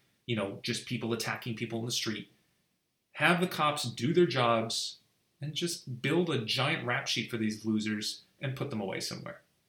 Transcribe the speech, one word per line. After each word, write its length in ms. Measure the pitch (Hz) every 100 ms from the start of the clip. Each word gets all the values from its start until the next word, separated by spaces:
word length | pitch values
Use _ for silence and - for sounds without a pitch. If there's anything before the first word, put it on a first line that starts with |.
| _ _ -
You 100 | 110
know, 240 | 98 -
just 220 | - 113 -
people 280 | 120 113
attacking 420 | 113 - 107 127 110
people 240 | 117 113
in 60 | 120
the 60 |
street. 380 | - 113 107 - _ _ _ _ _ _ _ _
Have 280 | - 156 175
the 60 | 180
cops 360 | - 151 147
do 300 | 123 - 120
their 120 | 170 175
jobs 720 | 127 120 113 113 - - - _ _ _ -
and 120 | 143
just 480 | 151 175 - - 117
build 280 | 139 170 175
a 160 | 131 107
giant 400 | 127 139 165 120
rap 220 | 127 -
sheet 220 | - 107
for 80 | 113
these 280 | 110 107 110
losers 580 | 107 107 107 104 - - -
and 140 | 135 127
put 140 | 127
them 120 | 110
away 180 | 95 90
somewhere. 420 | - - 85 - _ _